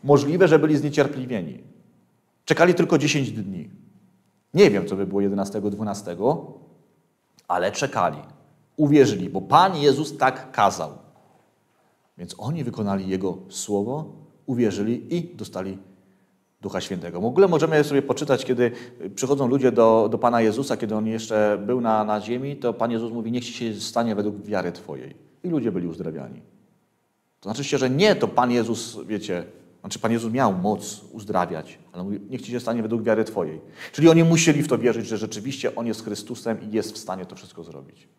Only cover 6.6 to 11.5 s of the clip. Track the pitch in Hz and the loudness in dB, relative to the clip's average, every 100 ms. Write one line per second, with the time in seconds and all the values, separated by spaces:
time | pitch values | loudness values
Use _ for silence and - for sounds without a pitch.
6.6 | - _ _ _ _ _ _ _ - 87 | -20 _ _ _ _ _ _ _ -4 0
7.6 | 90 - 139 113 87 73 - - _ _ | 0 -2 -4 0 0 -2 -16 -20 _ _
8.6 | _ - 147 147 120 98 90 92 - 151 | _ 0 6 8 6 4 -4 -6 4 6
9.6 | 190 165 143 131 151 - 131 - - - | 6 4 2 2 -2 0 0 0 -6 2
10.6 | 101 92 78 - - _ _ _ _ | 2 2 -10 -12 -20 _ _ _ _